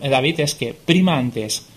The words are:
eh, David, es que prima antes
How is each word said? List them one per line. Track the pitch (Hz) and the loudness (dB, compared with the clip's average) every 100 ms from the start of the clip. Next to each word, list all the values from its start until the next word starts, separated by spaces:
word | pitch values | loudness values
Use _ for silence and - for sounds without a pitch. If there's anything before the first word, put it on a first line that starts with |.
eh, | 143 | -2
David, | 131 139 165 | 2 2 0
es | 147 | -2
que | - 117 | -2 -6
prima | 117 - 175 185 151 | -4 0 2 4 2
antes | 123 113 107 - - | -2 -4 -6 -8 -10